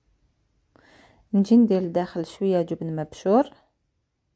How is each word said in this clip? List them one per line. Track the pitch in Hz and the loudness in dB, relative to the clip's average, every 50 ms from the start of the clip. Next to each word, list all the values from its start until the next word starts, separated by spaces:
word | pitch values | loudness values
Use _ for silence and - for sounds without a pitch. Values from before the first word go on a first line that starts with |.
| _ _ _ _ _ _ _ _ _ _ _ _ _ _ _ _ _ _ _ _ _ _ _ _ _ _ - | _ _ _ _ _ _ _ _ _ _ _ _ _ _ _ _ _ _ _ _ _ _ _ _ _ _ -2
نجي | 202 196 - 233 | 0 2 4 4
ندير | 240 233 214 190 185 | 4 4 4 2 -2
لداخل | 185 170 170 180 180 - - 175 160 | -2 -2 -4 -4 -4 -4 -6 -8 -10
شوية | - - - 202 196 185 175 | -10 -8 -4 -2 0 0 0
جبن | 170 170 170 - 175 160 160 | -2 -4 -6 -8 -8 -8 -8
مبشور، | 156 151 - - - - 190 208 254 285 - - _ _ _ _ _ _ _ _ _ _ _ _ _ _ _ _ | -8 -8 -10 -14 -6 -2 0 0 0 0 -2 -8 _ _ _ _ _ _ _ _ _ _ _ _ _ _ _ _